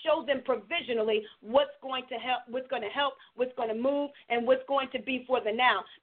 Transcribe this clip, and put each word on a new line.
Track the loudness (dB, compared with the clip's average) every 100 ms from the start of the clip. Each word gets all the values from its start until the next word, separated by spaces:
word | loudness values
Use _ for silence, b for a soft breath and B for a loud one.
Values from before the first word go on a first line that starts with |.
| 0
show | 2 2
them | -2 0
provisionally | -4 -2 -6 -2 0 2 0 -2 B
what's | 0 2 2 -4
going | -8 -8 -6
to | -8
help, | -2 -4 -4
what's | -8 -4
gonna | -6 -4
help, | -2 -2 -2 b -4
what's | -4 -2
gonna | -4 0
move, | 0 0 -2 B -2
and | 0 4
what's | 2 2
going | -2 0
to | -4
be | -4 -6 0
for | 0
the | 2
now. | 2 4 4 -2 B